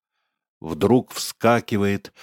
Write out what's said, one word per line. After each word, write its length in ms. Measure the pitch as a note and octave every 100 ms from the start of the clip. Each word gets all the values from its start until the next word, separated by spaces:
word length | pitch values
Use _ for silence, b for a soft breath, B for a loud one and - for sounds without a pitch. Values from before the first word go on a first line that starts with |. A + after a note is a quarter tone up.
| _ _ _ _ _ _
Вдруг 520 | D#2+ D#2 G2+ B2 -
вскакивает, 1000 | - - - A2+ A#2 - G#2 G2+ G2 - B